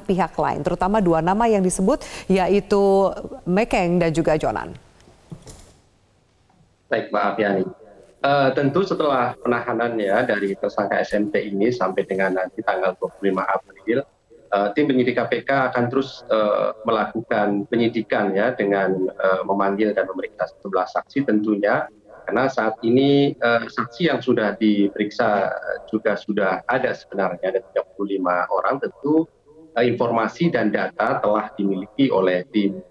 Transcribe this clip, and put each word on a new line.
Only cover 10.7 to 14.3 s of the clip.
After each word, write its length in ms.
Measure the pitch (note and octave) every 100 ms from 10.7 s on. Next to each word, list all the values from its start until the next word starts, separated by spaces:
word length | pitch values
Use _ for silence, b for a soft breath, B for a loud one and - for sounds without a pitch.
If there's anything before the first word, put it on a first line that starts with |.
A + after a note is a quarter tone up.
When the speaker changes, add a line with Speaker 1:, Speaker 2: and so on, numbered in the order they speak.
| - G2 G2
Speaker 2:
S 80 | F#2+ G#2
M 160 | G#2
T 80 | G2+ G2+
ini 240 | G2 A#2
sampai 320 | B2 F#2 F#2 F#2
dengan 320 | F#2+ F#2+ F#2
nanti 240 | F2+ -
tanggal 320 | G#2+ F#2 F#2 F#2
dua 80 | F2+
puluh 240 | - G2
lima 160 | F#2 F#2
April, 560 | F#2+ - - A2 B2+ - _ _